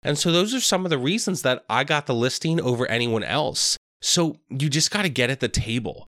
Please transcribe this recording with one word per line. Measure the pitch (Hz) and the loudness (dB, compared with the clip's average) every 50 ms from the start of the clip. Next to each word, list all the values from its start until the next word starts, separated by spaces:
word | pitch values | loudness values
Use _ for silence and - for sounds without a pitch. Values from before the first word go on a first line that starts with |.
| - | -2
And | - 147 143 | -2 -2 0
so | - 175 | 0 2
those | 165 170 185 214 | 4 2 2 2
are | 254 262 | 0 -2
some | - - 208 180 185 | 0 0 0 0 0
of | 180 | 0
the | 160 135 | -2 0
reasons | 123 139 185 226 - - 185 143 | 0 0 0 0 0 -2 -4 0
that | - 131 127 - - _ | 0 0 0 0 -2 _
I | 110 120 135 | 0 0 2
got | 143 160 147 139 | 2 0 -2 0
the | - 131 | 0 0
listing | 117 117 131 - - - 160 165 165 | 2 2 0 0 -2 -2 0 0 2
over | - 127 123 117 123 - | 2 0 0 0 0 0
anyone | 110 117 120 120 113 110 | 0 0 0 2 0 0
else. | 104 - 92 147 151 - - - - - - - _ _ _ _ | 0 0 -2 0 -2 -2 -2 -2 -2 -2 -2 -4 _ _ _ _
So | - - - 175 170 160 - - _ _ | -2 0 2 2 2 2 0 -6 _ _
you | - 135 143 156 | -6 -2 -2 0
just | 131 156 156 - | 2 0 0 0
gotta | - 208 202 180 | 0 0 0 0
get | 127 123 123 120 | 2 2 2 2
at | 135 131 | 2 0
the | - 117 | -2 0
table | - - - 117 113 123 110 92 - - - - _ | 0 0 0 0 -2 -2 -2 -4 -10 -10 -16 -20 _